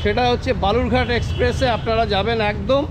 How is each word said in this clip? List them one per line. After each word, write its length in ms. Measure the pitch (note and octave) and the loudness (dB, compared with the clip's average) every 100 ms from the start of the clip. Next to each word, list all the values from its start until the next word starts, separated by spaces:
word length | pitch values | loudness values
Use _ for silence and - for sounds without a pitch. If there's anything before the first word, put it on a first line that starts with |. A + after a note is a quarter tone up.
সেটা 260 | G#3 G#3 B3 | 0 0 2
হচ্ছে 240 | A#3+ C4 | 0 -2
বালুরঘাট 560 | G#3 F#3+ A3+ B3+ B3 B3 | 0 0 0 2 0 0
এক্সপ্রেসে 600 | A#3+ - - B3 A#3 B3+ | -2 -2 0 0 0 0
আপনারা 360 | G#3+ A#3 A3+ A3+ | 0 0 0 0
যাবেন 360 | G3 G3+ A3+ | 0 0 0
একদম 440 | G#3 G#3 G3+ C4+ E4+ | 0 -2 0 0 0